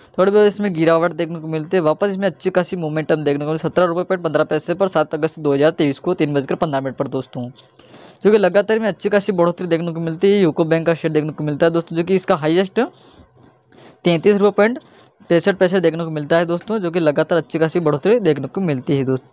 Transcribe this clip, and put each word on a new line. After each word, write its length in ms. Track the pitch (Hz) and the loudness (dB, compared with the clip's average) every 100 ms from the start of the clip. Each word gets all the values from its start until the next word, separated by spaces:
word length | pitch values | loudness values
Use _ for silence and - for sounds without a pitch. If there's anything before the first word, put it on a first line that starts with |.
| - - | -14 0
थोड़ी 140 | 190 | 2
बहुत 140 | 208 208 | 4 4
इसमें 260 | 202 208 | 2 -4
गिरावट 380 | 160 160 165 175 | 0 2 4 2
देखने 260 | 160 165 170 | -2 -6 -6
को 80 | 156 | -8
मिलती 280 | 160 156 190 | -8 -2 0
है, 60 | |
वापस 260 | 151 156 202 | 0 0 -2
इसमें 180 | 190 196 | -2 -4
अच्छी 240 | - 185 | -4 -2
खासी 260 | 185 180 185 | 0 -2 -4
मोमेंटम 480 | 156 156 151 160 | -4 -4 -2 0
देखने 200 | 147 143 | 0 -2
को 60 | 147 | -2
मिलती 120 | 156 | -4
है 80 | 170 | -2
सत्रह 140 | - 175 | 0 0
रुपये 180 | 170 | 0
पॉइंट 200 | 180 185 | -2 -4
पन्द्रह 200 | 170 147 | -2 -2
पैसे 300 | 151 156 - | 0 -2 -4
पर 140 | 175 190 | -2 0
सात 260 | 165 151 | 0 -2
अगस्त 240 | 156 156 160 | -2 -4 -4
दो 140 | 147 | -2
हज़ार 160 | 139 151 | 2 2
तेईस 260 | 160 147 135 | 2 0 0
को 160 | - | -4
तीन 200 | 165 151 | -2 0
बजकर 200 | 143 131 180 | 0 -2 -4
पन्द्रह 240 | 165 135 | -2 -2
मिनट 160 | 135 123 | -6 -6
पर 120 | 135 | -6
दोस्तों, 400 | 131 127 127 123 - _ _ - - - - | -6 -8 -12 -12 -14 _ _ -20 -20 -20 -2
जो 60 | 190 | 2
कि 80 | 208 | 4
लगातार 400 | 180 185 202 220 | 4 2 0 0
में 100 | 220 | -2
अच्छी 200 | 170 208 | -4 -2
खासी 240 | 202 190 | 0 0
बढ़ोतरी 340 | 180 170 175 180 | 0 0 0 -2
देखने 240 | 160 170 | -2 -2
को 80 | 165 | -6
मिलती 300 | 165 165 196 | -6 0 2
है। 100 | 202 | 4
यूको 240 | 175 147 | 2 2
बैंक 220 | 160 165 165 | 0 0 0
का 80 | |
शेयर 180 | 160 165 | -2 0
देखने 200 | 156 151 | -2 -2
को 120 | - | -6
मिलता 220 | 151 143 170 | -6 0 2
है 60 | |
दोस्तों, 240 | 170 165 165 | 0 -4 -4
जो 80 | |
कि 100 | 170 | 0
इसका 220 | 190 - 175 | -2 0 0
हाईएस्ट 440 | 156 170 190 - 302 - _ - - _ - _ _ - - _ | 2 0 0 -2 -4 -6 _ -20 -20 _ -20 _ _ -20 -20 _
तैंतीस 320 | 175 170 196 202 | -2 2 2 4
रुपये 140 | 202 | 2
पॉइंट 260 | 202 214 262 - - _ _ - | 2 0 0 -10 -20 _ _ 0
पैंसठ 260 | 170 202 190 | 2 2 2
पैसे 240 | 180 190 | 2 2
देखने 240 | 165 160 | 0 -2
को 60 | 165 | -6
मिलता 260 | 156 147 170 | -6 0 0
है 100 | 170 | 0
दोस्तों, 320 | 170 - 220 | -4 -4 -4
जो 120 | 175 | -2
कि 100 | 170 | 0
लगातार 380 | 156 147 160 170 | 0 0 0 0
अच्छी 200 | - 160 | -2 -2
खासी 220 | 160 180 | 0 0
बढ़ोतरी 380 | 156 147 185 240 | 0 0 2 2
देखने 280 | 180 139 131 | 2 0 -4
को 120 | - | -4
मिलती 360 | 185 135 127 139 | -2 -4 -2 -2
है 80 | |
दोस्तों। 240 | 131 131 - | 0 -4 -6